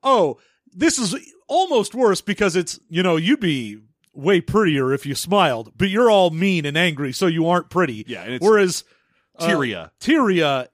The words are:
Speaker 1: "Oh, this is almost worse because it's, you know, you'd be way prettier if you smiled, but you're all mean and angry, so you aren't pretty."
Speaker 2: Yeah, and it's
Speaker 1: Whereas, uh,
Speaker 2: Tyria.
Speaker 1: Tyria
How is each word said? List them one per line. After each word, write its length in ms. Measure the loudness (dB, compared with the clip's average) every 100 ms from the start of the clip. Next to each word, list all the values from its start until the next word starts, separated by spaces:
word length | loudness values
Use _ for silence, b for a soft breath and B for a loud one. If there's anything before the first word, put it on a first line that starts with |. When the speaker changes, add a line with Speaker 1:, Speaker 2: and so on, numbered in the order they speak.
Speaker 1:
"Oh, 340 | 0 2 2 -4 b b _
this 260 | -2 0 0
is 180 | -4 -6 -12 _ -4
almost 460 | -2 2 0 -2 0
worse 240 | 0 0
because 340 | -4 -2 0
it's, 240 | 0 -4 -10 _
you 140 | -2
know, 140 | 0 0
you'd 240 | 0 0
be 380 | 0 -2 -6 -14 _ _ _
way 260 | -6 0 0
prettier 520 | 2 0 2 2 0
if 120 | -2
you 100 | -4
smiled, 580 | -8 0 2 2 0 -8 -4
but 120 | -2
you're 220 | 2 4
all 200 | 4 4
mean 340 | 2 0 0
and 120 | -2 0
angry, 360 | 0 -2 -6
so 140 | -2 0
you 220 | 2 2
aren't 220 | 0 0
pretty." 340 | -2 -2 -4 -12
Speaker 2:
Yeah, 160 | -12
and 120 | -8
it's 100 | 0 2
Speaker 1:
Whereas, 380 | 4 2 -2 -10 _ _ _ _ -6
uh, 100 | -2
Speaker 2:
Tyria. 420 | 0 -2 -6 -12 _
Speaker 1:
Tyria 680 | 0 2 4 2 2 0 -4